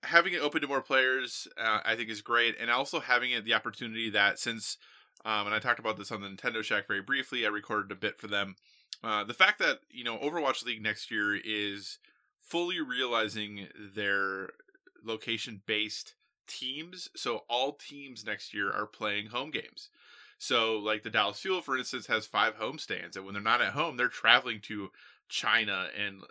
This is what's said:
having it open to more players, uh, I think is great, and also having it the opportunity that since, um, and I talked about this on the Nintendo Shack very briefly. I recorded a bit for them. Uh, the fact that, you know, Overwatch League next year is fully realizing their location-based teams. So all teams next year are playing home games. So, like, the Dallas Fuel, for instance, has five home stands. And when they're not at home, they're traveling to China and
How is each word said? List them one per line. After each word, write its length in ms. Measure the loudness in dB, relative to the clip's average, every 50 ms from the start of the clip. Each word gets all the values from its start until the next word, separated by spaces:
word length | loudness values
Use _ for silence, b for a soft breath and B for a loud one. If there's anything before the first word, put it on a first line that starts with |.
| -2
having 300 | 8 6 6 6 6 2
it 80 | 2
open 200 | 0 2 2 2
to 60 | 0 2
more 140 | 0 0
players, 640 | 0 4 4 4 6 6 4 2 0 -2 -4 -8 -10 -10 -8 -2
uh, 220 | 2 2 2 2 2
I 120 | 0 0
think 140 | 0 -2 -6
is 120 | -6 -8
great, 340 | -2 2 4 4 4 4 2 0
and 100 | 0 2
also 300 | 2 2 2 0 -2 -4
having 320 | 2 2 2 2 4 0
it 120 | -2 -4 0
the 80 | 2 2
opportunity 560 | 2 2 0 -6 -6 -8 -6 -4 -4 -4 0
that 280 | 4 6 6 4 4 2
since, 380 | -4 -4 -4 -4 -4 -6 -8 B B B B B B B B B -4
um, 200 | -2 0 0 2
and 80 | 2 0
I 40 | 0
talked 200 | 2 2 0 2
about 160 | 0 -4 -2 -2
this 140 | -4 -8
on 100 | -8 -8
the 60 | -8 -10
Nintendo 360 | -12 -4 -4 -2 -2 -2 -2
Shack 220 | 0 0 0 0 -2
very 140 | -4 -4
briefly. 440 | -2 -2 -2 -2 -2 -2 -2 0 0
I 40 | 0
recorded 420 | 0 -2 -4 -2 -2 -2 -2 -4
a 40 | -8
bit 220 | -4 -4 -4 -4 -4
for 80 | -8 -2
them. 280 | 0 0 0 -2 -6 _ B B B B B B B -8 -4
Uh, 200 | 0 0 0 0
the 100 | -2 4
fact 240 | 6 6 6 6 4
that, 200 | 2 2 2 0 _ _
you 140 | -14 -8 -6
know, 140 | -4 -4 -2
Overwatch 460 | -2 -2 -2 0 2 2 0 0 -2
League 180 | -4 -6 -2
next 280 | -2 -2 -2 -2 -6 -4
year 240 | 0 0 2 2 0
is 600 | 0 -2 -2 -2 -2 -2 -2 -4 -6 -10 -12 -14 -14 b b b b b b b b
fully 400 | -14 -4 -2 -2 0 0 -2 -4
realizing 880 | -4 -4 -2 -2 0 2 2 2 2 0 -2 -6 -6 -6 -8 -12 -12 -14 -14
their 760 | -16 -18 -10 -6 -2 2 2 2 2 2 0 -2 -4 -6 -8 -12 _ -20 _ _ -20 _ -20 _ -16 -8
location-based 1080 | -6 -6 -6 -2 -4 -4 -4 -4 -8 -10 -12 _ -2 0 0 0 -2 -4 -10 -12 -14 -18 _ _ _ _ _ _ -14
teams. 600 | -12 -10 -10 -10 -10 -10 -12 -12 -12 -14 -14 -14 _
So 280 | -6 -2 -2 -2 -2 -2 _
all 260 | 0 2 2 0 -2
teams 500 | _ -14 -16 -16 -16 -16 -16 -16 -12 -6
next 280 | -6 -6 -6 -6 -8 -2
year 160 | -2 0 0
are 140 | 0 -2 -4
playing 420 | -4 -6 -4 -2 -2 0 -2 -4 -4
home 220 | -6 -6 -6 -4
games. 380 | -6 -6 -6 -6 _ -18 -20 -20 B B B B B B B B B B
So, 400 | -2 2 4 4 4 4 2 0
like, 240 | 2 0 0 0 -2
the 60 | 0
Dallas 300 | 2 4 4 4 2 -4
Fuel, 220 | -2 -2 -2 -2
for 160 | 0 -2 -2 -2
instance, 280 | -2 -4 -6 -6 0 2
has 180 | 0 0 0
five 300 | 0 2 4 4 4 2
home 220 | -2 -4 -4 -4 -6
stands. 380 | -6 -6 -6 -6 -6 -8 -10
And 80 | -10 -8
when 80 | -6 -6
they're 80 | -2
not 200 | 2 4 4 6
at 120 | 4 2 2
home, 220 | 0 -2 -2 0
they're 120 | 0 0 0
traveling 520 | 0 2 6 8 8 8 6 2 -6 -6
to 300 | -6 -6 -6 -6 -6 -8 B B B B B B B _
China 580 | -6 -2 2 4 4 4 4 2 0 -2 -2 -4 -4
and 260 | -4 -4 -4 -6 -10 -18 -20